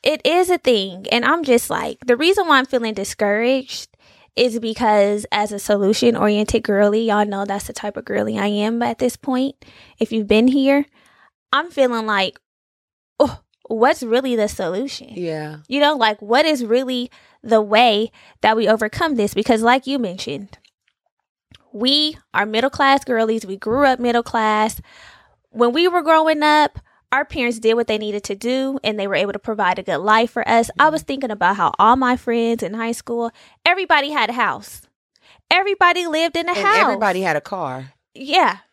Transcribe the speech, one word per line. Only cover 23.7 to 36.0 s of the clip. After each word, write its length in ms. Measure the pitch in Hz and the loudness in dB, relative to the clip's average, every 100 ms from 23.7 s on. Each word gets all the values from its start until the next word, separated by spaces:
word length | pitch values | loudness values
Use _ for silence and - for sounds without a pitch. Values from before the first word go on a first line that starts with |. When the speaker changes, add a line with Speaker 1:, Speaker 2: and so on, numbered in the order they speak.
| 247 285 | 2 2
Speaker 1:
up 140 | 254 | 2
middle 240 | 240 240 | 0 -2
class. 580 | 233 233 214 214 220 - - - - - _ _ _ | -2 -2 0 0 0 -4 -16 -20 -20 -20 _ _ _
When 240 | 220 240 | 0 0
we 140 | 262 359 | 2 2
were 140 | 349 | 2
growing 420 | 311 320 320 311 | 2 2 4 2
up, 360 | 302 302 294 - _ _ _ | 2 2 2 -2 _ _ _
our 120 | 262 294 | -2 -2
parents 340 | 330 240 226 | -4 -2 0
did 160 | 220 226 | 0 0
what 120 | 233 | 0
they 100 | 214 | -4
needed 260 | 214 208 - | -4 -8 -8
to 100 | 202 | -6
do 440 | 233 262 269 269 | -4 -2 -2 -4
and 160 | 208 214 | -4 -4
they 80 | 196 | -2
were 80 | 175 | -2
able 160 | 202 | -2
to 60 | 202 | -4
provide 400 | - 214 185 185 | -8 -2 -2 -2
a 40 | |
good 140 | 190 151 | -4 -2
life 300 | 196 220 233 | 2 2 2
for 160 | - - | -4 0
us. 220 | 226 233 - | 2 0 2
I 120 | 302 | 2
was 120 | 311 | 2
Speaker 2:
Mm-hmm. 60 | 311 | -6
Speaker 1:
thinking 240 | 277 262 | -6 -6
about 240 | 208 180 202 | 0 0 2
how 160 | 170 - | 0 4
all 160 | 214 262 | 4 4
my 220 | 254 254 | 2 0
friends 440 | - 233 233 233 | -2 -2 0 -2
in 100 | 175 | -6
high 180 | 220 226 | -6 -6
school, 400 | 233 - 233 233 _ - _ 330 | -8 -6 -6 -6 _ -20 _ -2
everybody 440 | 370 359 311 285 | 0 2 0 0
had 180 | 302 220 | -4 -4
a 40 | |
house. 480 | 240 208 131 - - _ _ _ _ _ _ _ | 0 -2 -2 -12 -20 _ _ _ _ _ _ _
Everybody 580 | 339 392 392 359 349 | 0 0 2 2 2